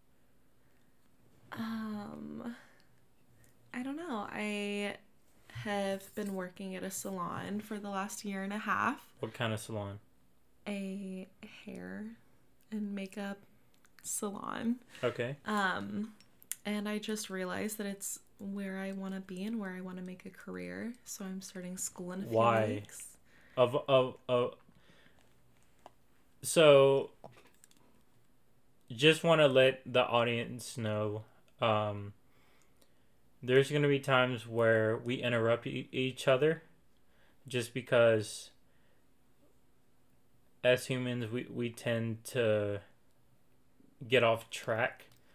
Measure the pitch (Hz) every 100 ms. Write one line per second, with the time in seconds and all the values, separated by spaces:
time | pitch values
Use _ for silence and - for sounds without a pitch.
0 | _ _ _ - _ - - _ - -
1 | - - - - - 226 220 226 220 208
2 | 208 - 220 226 - 240 - - - -
3 | - - - - - - - 247 254 285
4 | 349 226 202 - 208 208 202 202 202 -
5 | - _ _ _ - - 220 202 196 196
6 | - - 208 190 180 180 190 185 185 -
7 | 202 190 175 - 185 208 214 214 202 196
8 | 202 - 208 196 190 208 214 180 - 277
9 | - - 110 - 117 110 - 110 101 101
10 | - _ _ _ _ - - 202 196 190
11 | 196 185 185 _ 214 - 208 - 180 196
12 | 214 226 - - - - - 214 208 202
13 | 190 196 202 202 - - _ _ - -
14 | - - 208 196 - 50 226 247 - -
15 | 123 - 120 147 - 214 190 180 202 208
16 | 226 - - - - - - 208 208 214
17 | 214 214 - 190 185 185 208 214 202 196
18 | - - - - 196 196 196 190 190 190
19 | 190 190 190 185 202 233 190 185 185 185
20 | 185 185 190 185 - 180 175 180 214 240
21 | - - 190 190 190 190 180 185 - -
22 | 180 185 190 113 117 113 107 104 101 -
23 | - - - - - - 123 139 - 135
24 | 127 - - 123 127 - - - - -
25 | - - - _ _ _ - _ - _
26 | _ _ _ _ - - 156 139 139 135
27 | - - - - - _ - _ - -
28 | _ _ _ _ _ - _ _ - 113
29 | 147 156 165 160 147 131 131 131 - 123
30 | - 120 117 117 117 120 - - 110 107
31 | 107 107 107 - - - 117 107 104 104
32 | 101 - - - - - _ - - -
33 | - _ - - 123 131 135 147 147 139
34 | 139 131 127 123 113 113 113 113 110 117
35 | 117 127 120 120 113 120 135 131 - 127
36 | 131 127 - 131 151 160 - - _ _
37 | - _ - _ - 123 110 135 117 123
38 | 117 110 104 - - - - - - -
39 | _ _ _ - - - - - _ -
40 | - - _ - - - 123 123 - 127
41 | 123 123 113 120 - - 120 117 - 117
42 | 113 110 - 131 113 107 104 101 - -
43 | _ _ _ _ _ - _ _ - -
44 | 113 123 113 113 - - - 110 117 -
45 | - - _